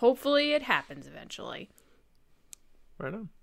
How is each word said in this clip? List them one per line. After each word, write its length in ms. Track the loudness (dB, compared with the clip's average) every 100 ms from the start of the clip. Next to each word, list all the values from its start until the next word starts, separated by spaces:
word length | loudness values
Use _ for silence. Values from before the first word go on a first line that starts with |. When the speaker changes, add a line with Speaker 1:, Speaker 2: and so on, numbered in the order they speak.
Speaker 1:
hopefully 520 | 4 4 2 2 4
it 100 | 0
happens 440 | 2 0 -2 -14 -16
eventually. 640 | -18 -16 -12 -10 -12 -14 _ _ _ _ _ _ _ -20 -20 _ -20 -20 -12
Speaker 2:
Right 160 | -10
on. 140 | -10 -12 -18